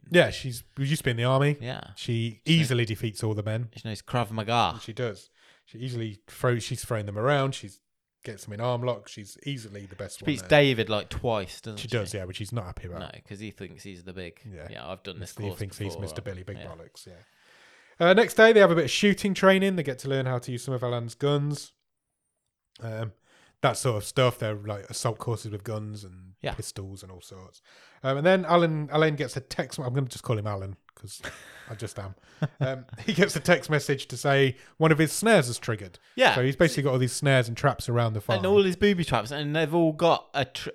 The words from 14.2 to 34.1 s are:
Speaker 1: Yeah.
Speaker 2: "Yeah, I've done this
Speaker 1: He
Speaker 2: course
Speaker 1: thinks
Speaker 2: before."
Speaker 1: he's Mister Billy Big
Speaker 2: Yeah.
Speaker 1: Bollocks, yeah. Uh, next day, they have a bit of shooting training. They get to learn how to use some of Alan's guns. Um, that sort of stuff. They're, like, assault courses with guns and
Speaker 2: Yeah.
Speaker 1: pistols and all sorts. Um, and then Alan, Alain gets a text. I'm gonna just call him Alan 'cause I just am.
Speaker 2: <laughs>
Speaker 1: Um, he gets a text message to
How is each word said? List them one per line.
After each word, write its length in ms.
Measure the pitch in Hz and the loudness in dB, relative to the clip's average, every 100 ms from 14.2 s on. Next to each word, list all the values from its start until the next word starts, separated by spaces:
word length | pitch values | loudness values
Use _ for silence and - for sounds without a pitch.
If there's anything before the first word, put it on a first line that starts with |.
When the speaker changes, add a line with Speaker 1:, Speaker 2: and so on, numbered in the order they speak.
| 87 - 110 | -14 -14 -18
Speaker 1:
Yeah. 200 | 87 78 | -16 -14
Speaker 2:
"Yeah, 160 | - 67 | -14 -12
I've 160 | 90 | -12
done 160 | - 90 | -14 -14
this 160 | 98 - | -14 -10
Speaker 1:
He 80 | |
Speaker 2:
course 160 | 101 87 | -10 -8
Speaker 1:
thinks 180 | 101 - | -10 -8
Speaker 2:
before." 140 | 101 | -10
Speaker 1:
he's 80 | 85 | -8
Mister 220 | 95 78 | -10 -10
Billy 200 | 101 92 | -10 -12
Big 120 | 92 98 | -12 -14
Speaker 2:
Yeah. 100 | 87 | -14
Speaker 1:
Bollocks, 380 | 82 80 - - | -16 -20 -20 -20
yeah. 100 | 85 _ _ _ _ _ _ _ - | -20 _ _ _ _ _ _ _ 2
Uh, 140 | 170 | 6
next 220 | 190 226 - | 6 6 8
day, 180 | 220 | 10
they 80 | 220 | 10
have 100 | 190 | 8
a 40 | 170 | 8
bit 100 | 135 | 2
of 60 | |
shooting 420 | - 208 196 208 | 2 2 2 0
training. 420 | 180 190 190 196 185 | 4 4 6 4 0
They 80 | |
get 160 | 139 123 | -2 -6
to 80 | 139 | -2
learn 180 | 135 127 | -2 0
how 140 | 123 | -2
to 140 | 127 | -4
use 100 | 120 | -8
some 100 | 131 | -6
of 100 | 127 | -4
Alan's 320 | 123 120 117 - | -2 -4 -6 -2
guns. 580 | 143 143 143 147 - _ _ _ _ _ _ _ _ _ _ _ | 0 2 0 -4 -10 _ _ _ _ _ _ _ _ _ _ _
Um, 300 | 113 110 113 - _ _ _ _ | -10 -8 -8 -10 _ _ _ _
that 140 | 139 110 | 0 0
sort 200 | 131 107 | -2 -2
of 60 | - | -2
stuff. 320 | - 127 - | 2 2 2
They're, 160 | 110 107 | -4 -6
like, 280 | 104 104 95 | -6 -10 -10
assault 280 | - 123 110 | -6 -4 -4
courses 340 | - 110 110 | -4 -6 -6
with 120 | 101 | -10
guns 400 | 98 107 107 104 | -8 -8 -8 -12
and 300 | 98 92 92 95 | -16 -20 -20 -12
Speaker 2:
Yeah. 120 | 139 | -10
Speaker 1:
pistols 480 | - 107 - 95 98 | -8 -10 -12 -12 -14
and 100 | 95 | -18
all 100 | 92 | -20
sorts. 400 | - 98 92 _ _ - - _ | -20 -20 -20 _ _ -20 -20 _
Um, 140 | 135 135 | -4 0
and 80 | 165 | 4
then 200 | 190 165 | 2 4
Alan, 440 | 175 170 156 147 | 4 4 0 -2
Alain 240 | 151 156 147 | 2 2 0
gets 200 | 135 - | -4 -8
a 20 | |
text. 400 | - - 143 - | -6 -6 -6 -6
I'm 140 | 127 | -4
gonna 140 | 127 131 | -2 -2
just 160 | - | -4
call 140 | - 113 | -4 -2
him 80 | 104 | -2
Alan 300 | 101 95 95 _ | -6 -8 -12 _
'cause 280 | _ 104 - - - - - - | _ -18 -14 -14 -14 -18 -20 -16
I 60 | 107 | -12
just 220 | 110 - | -10 -10
am. 180 | 98 98 _ - | -12 -14 _ -8
Speaker 2:
<laughs> 180 | 156 - | -8 -2
Speaker 1:
Um, 260 | 131 131 - - - | -4 -4 -10 -8 -4
he 80 | |
gets 220 | 170 185 160 | 2 2 2
a 20 | |
text 300 | - 170 - | 2 2 2
message 380 | 151 - 139 | -2 0 -2
to 80 | - | -4